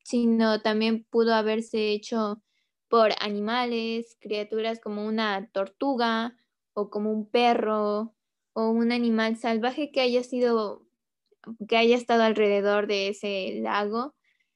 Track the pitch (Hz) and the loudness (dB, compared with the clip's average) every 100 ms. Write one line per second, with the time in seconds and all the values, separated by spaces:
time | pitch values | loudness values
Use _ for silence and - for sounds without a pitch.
0 | - 240 233 226 226 214 220 214 220 226 | -4 0 2 4 4 2 0 0 0 -2
1 | - 233 226 226 214 220 220 220 214 208 | 0 2 4 2 2 -2 -2 -2 -2 -2
2 | 208 233 208 214 _ _ _ _ - 233 | -4 -4 -2 -6 _ _ _ _ 0 4
3 | 220 - 208 208 208 240 247 233 226 226 | 4 2 -4 -4 -2 -2 -2 -2 -4 -6
4 | 233 _ 214 208 208 220 220 226 220 208 | -8 _ -8 -6 -4 -4 -4 -6 -6 -6
5 | 214 220 220 196 190 196 196 - 277 254 | -4 -2 -2 -2 -4 -6 -6 -4 -2 0
6 | 233 226 233 - _ _ _ - 208 214 | 0 0 -4 -10 _ _ _ -8 -6 -4
7 | 214 220 208 240 240 233 220 214 208 208 | -4 -4 -2 2 2 2 0 0 0 -2
8 | 226 _ _ _ _ - 226 226 233 240 | -6 _ _ _ _ -4 0 2 2 0
9 | 233 220 220 226 240 226 240 254 285 277 | 0 2 0 -2 -2 -2 -2 -4 -4 0
10 | 247 247 247 247 247 226 208 - _ _ | 2 0 -2 0 2 2 -2 -8 _ _
11 | _ _ _ _ - 226 208 226 233 240 | _ _ _ _ -16 -12 0 4 4 4
12 | 233 233 226 214 208 202 202 208 208 202 | 2 4 4 4 2 2 2 0 0 -2
13 | 196 202 208 196 190 208 220 202 208 220 | -2 -4 -6 -6 -6 -6 -4 -2 -2 -4
14 | 269 - _ _ _ | -6 -10 _ _ _